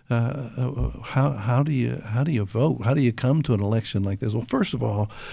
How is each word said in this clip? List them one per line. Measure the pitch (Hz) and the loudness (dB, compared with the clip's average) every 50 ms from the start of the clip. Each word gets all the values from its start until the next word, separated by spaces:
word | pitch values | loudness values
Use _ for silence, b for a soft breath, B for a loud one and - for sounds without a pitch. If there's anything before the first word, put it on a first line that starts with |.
| b _ | b _
uh, | 123 | 0
uh, | 117 117 120 139 139 127 - - 123 127 127 - 123 123 127 - - - | 2 2 0 -2 -4 -8 -8 -4 -2 -2 -2 0 -2 -2 -2 -2 -6 -10
how, | - - 135 135 143 139 | -2 0 2 2 2 2
how | 107 101 113 120 127 143 | 0 0 2 2 2 2
do | 156 147 | 2 2
you, | 127 117 120 - | 0 0 0 -2
how | - - 110 107 123 143 | -4 -6 -4 -2 0 0
do | 160 | 2
you | 151 110 101 | 0 0 -2
vote? | 98 - 113 135 160 131 117 98 | -2 0 2 2 2 2 0 0
How | 113 139 | 2 2
do | 156 135 | 4 4
you | 120 110 | 2 2
come | - - 127 139 160 143 | 2 2 2 2 2 2
to | - 117 | 2 2
an | 101 | 2
election | 101 101 113 113 107 - - 101 98 | 2 2 0 0 0 0 -2 -2 0
like | 98 98 98 | 0 -2 -2
this?" | - 113 104 | -2 -2 -2
Well, | 117 240 - | -2 -2 -2
first | - 269 202 - - | 0 0 0 0 -2
of | 139 120 | -2 -2
all, | 113 104 101 107 - B B B B | -2 0 0 -2 -2 B B B B